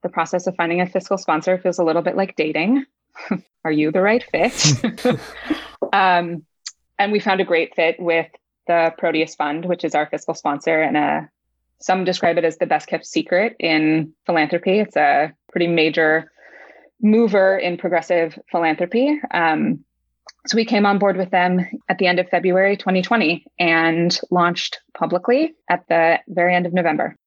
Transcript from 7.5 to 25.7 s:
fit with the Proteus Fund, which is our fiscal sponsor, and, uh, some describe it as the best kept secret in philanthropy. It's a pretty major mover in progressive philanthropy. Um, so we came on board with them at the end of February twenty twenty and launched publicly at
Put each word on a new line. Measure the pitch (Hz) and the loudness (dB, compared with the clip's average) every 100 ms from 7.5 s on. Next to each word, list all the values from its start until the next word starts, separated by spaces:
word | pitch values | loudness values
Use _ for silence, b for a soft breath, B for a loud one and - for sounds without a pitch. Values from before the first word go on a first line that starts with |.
| 165 - - | 0 0 0
fit | 165 165 | 0 0
with | 175 165 160 - _ _ - | 0 0 -2 -12 _ _ -2
the | 170 165 165 | 2 2 0
Proteus | 175 156 156 - | -2 0 -4 -4
Fund, | 151 151 | -6 -4
which | 180 175 | -4 -4
is | 165 | -2
our | 151 151 | -2 -4
fiscal | 151 - | -6 -8
sponsor, | 160 151 143 - 160 | -6 -4 -4 -2 0
and, | 156 151 | 0 0
uh, | 147 151 156 _ _ _ _ _ | 0 -2 -6 _ _ _ _ _
some | - 190 | -2 -2
describe | 180 180 175 170 | 0 0 0 2
it | |
as | 165 156 | 0 -2
the | 165 | -2
best | 156 - | -2 -2
kept | 175 - | -8 -4
secret | - 156 180 226 - | -4 0 0 0 -2
in | 165 156 156 160 156 _ - | -2 2 2 0 -2 _ -4
philanthropy. | 170 151 175 190 196 | -2 0 -2 0 0
It's | 208 - | 0 2
a | 147 139 151 - _ | 2 2 0 -6 _
pretty | 180 170 | -2 0
major | 170 160 160 156 156 160 B B B B B B _ | 2 2 2 2 2 -2 B B B B B B _
mover | 214 214 233 202 190 196 | 2 4 4 4 4 2
in | 180 175 | -2 -4
progressive | 180 170 160 175 165 - - | -2 -2 0 0 0 -6 -6
philanthropy. | 175 165 156 180 220 277 302 - | -2 0 0 -2 0 0 0 -4
Um, | - 165 156 147 - _ _ _ _ - _ - | -2 0 0 -2 -4 _ _ _ _ -20 _ -4
so | 220 | -2
we | |
came | 226 226 | 0 2
on | 202 202 | 2 2
board | 202 185 | 2 0
with | 185 | 0
them | 185 180 180 180 - - | 0 2 0 -2 -8 -6
at | 185 | 0
the | 180 | 0
end | 180 | 0
of | 180 | 0
February | 175 180 180 196 202 | 0 2 2 2 2
twenty | - 185 | 0 -2
twenty | 180 185 156 170 _ - | 0 0 0 -2 _ -2
and | 170 165 165 165 170 - - | 0 2 2 2 0 0 -2
launched | 180 175 175 - - _ | 2 2 0 -8 -10 _
publicly | - 165 175 175 254 320 - | -6 -2 -2 0 0 0 -6
at | - | -4